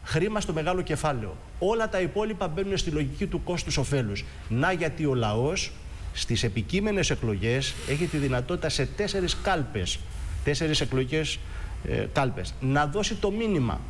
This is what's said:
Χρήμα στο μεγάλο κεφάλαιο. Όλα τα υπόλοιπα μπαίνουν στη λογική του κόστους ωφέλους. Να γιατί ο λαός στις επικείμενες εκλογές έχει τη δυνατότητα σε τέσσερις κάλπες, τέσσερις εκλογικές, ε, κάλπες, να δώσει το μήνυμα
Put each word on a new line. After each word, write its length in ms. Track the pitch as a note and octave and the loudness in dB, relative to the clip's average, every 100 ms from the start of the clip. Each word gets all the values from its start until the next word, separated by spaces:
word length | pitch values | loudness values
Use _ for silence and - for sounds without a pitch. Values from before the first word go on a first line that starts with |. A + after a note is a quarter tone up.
Χρήμα 360 | - D#3 G3 G#3+ | 0 0 2 0
στο 140 | F#3+ | -2
μεγάλο 280 | D#3+ D#3 F#3 | -2 0 0
κεφάλαιο. 540 | - D3+ D#3 C3 G#2 D#2+ - - | 0 0 0 0 -4 -8 -12 -2
Όλα 300 | F3+ A3+ A3 | 2 2 2
τα 100 | G3 | 2
υπόλοιπα 480 | F3+ G3+ G#3+ G3+ F#3 | 0 0 -2 0 -2
μπαίνουν 300 | D#3 G3 G3 | 0 0 0
στη 120 | - | 0
λογική 360 | D3+ C#3 - G3 | 0 0 0 -2
του 180 | F3 | -2
κόστους 340 | - F3 - D3 | -2 -2 0 0
ωφέλους. 480 | C3 C#3+ A2 G2 - - - | 2 2 2 -4 -8 -10 -2
Να 220 | A2+ E3 | 2 2
γιατί 340 | F#3 D#3+ C3+ D3+ | 2 0 0 2
ο 80 | |
λαός 580 | B2+ A2 G#2+ C3+ F#3 - - - - - | 2 2 2 2 0 -4 -6 -10 -8 -8
στις 300 | - - A#2 | -4 0 2
επικείμενες 680 | A#2 F#2+ G#2 F#3 G#3+ G3 D3+ | 2 0 0 0 2 2 2
εκλογές 640 | C#3+ A#2 G2+ A2 B2+ C#3 - - | 2 0 0 2 2 0 -4 -2
έχει 160 | C#3+ E3+ | 0 0
τη 120 | D3+ | 0
δυνατότητα 520 | C#3 B2+ B2+ F3 D#3+ | 2 0 0 -2 0
σε 160 | - B2+ | 0 -2
τέσσερις 520 | - G#3 G3 F3 - | 0 0 0 0 0
κάλπες, 560 | - F3+ B2+ G#2+ F2 - - - - - | 2 2 0 -2 -2 -2 -6 -6 -4 -2
τέσσερις 380 | - C#3+ D#3+ D3+ | 0 2 2 2
εκλογικές, 580 | C#3+ C3 B2+ D#3 D3+ - - - - - - | 2 0 2 0 0 -4 -6 -6 -6 -6 -2
ε, 180 | - - | -2 0
κάλπες, 400 | - C3+ - F#2 - | 2 2 0 -6 -2
να 260 | C3 C#3 D3 | 2 4 2
δώσει 280 | F3 G3+ A3+ | 2 0 0
το 160 | G#3 | 0
μήνυμα 480 | G#3 A3+ F3+ A#2+ C2+ - | 2 2 2 2 0 -4